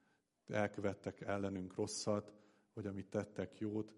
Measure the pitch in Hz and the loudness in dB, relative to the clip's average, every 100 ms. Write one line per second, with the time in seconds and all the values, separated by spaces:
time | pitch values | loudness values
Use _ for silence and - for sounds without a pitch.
0 | _ _ _ _ - 107 104 - 101 95 | _ _ _ _ -2 2 2 2 0 0
1 | 98 - - 101 98 95 92 - 104 - | -4 -4 -2 0 2 0 -2 -2 -2 0
2 | - 104 - - - _ _ - 101 98 | 2 2 0 -14 -20 _ _ -6 -4 -4
3 | 101 107 98 - 92 - 107 107 107 | -2 -2 0 -4 -4 -2 -2 0 -2